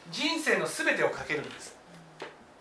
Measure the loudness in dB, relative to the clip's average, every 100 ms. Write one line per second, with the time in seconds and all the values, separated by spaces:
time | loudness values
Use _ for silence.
0 | -10 -2 0 2 2 2 2 2 2 4
1 | 2 0 -2 -2 -4 -10 -14 -16 -20 -20
2 | -20 -14 -14 -14 -20 -20